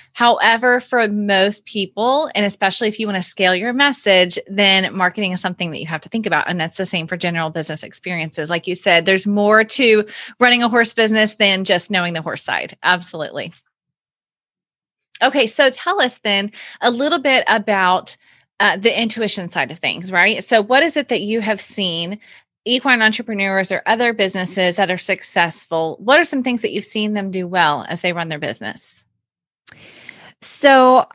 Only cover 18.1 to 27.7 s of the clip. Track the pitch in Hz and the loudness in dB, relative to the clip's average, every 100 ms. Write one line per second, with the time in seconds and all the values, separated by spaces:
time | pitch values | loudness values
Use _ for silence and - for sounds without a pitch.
18.1 | - _ _ _ - 208 180 220 202 226 | -14 _ _ _ 0 0 2 2 2 -2
19.1 | 226 214 208 175 170 131 - 139 85 185 | -2 -4 -4 -6 -4 -4 -4 -6 -6 -2
20.1 | 185 190 220 - 233 208 262 330 302 277 | 2 2 0 2 2 4 4 4 0 -2
21.1 | 220 202 226 208 202 - - 185 165 170 | -4 -2 -2 -2 -4 -6 -6 -4 -4 -6
22.1 | 208 - - _ _ - 247 269 247 220 | -8 -14 -20 _ _ -2 0 2 2 2
23.1 | 220 240 208 196 190 190 185 - 226 240 | 0 -4 -4 0 0 0 -2 0 2 2
24.1 | 220 190 185 180 185 180 175 185 180 - | 0 -2 -2 -4 0 0 2 0 -2 -4
25.1 | 190 - 190 170 - - 165 160 - 202 | -6 -2 0 0 -2 -6 -4 -2 -4 4
26.1 | 294 330 277 254 240 - 190 202 220 214 | 4 4 0 -2 -2 -4 -6 -6 -4 -2
27.1 | 208 196 185 180 185 160 | -2 -4 -6 -2 2 2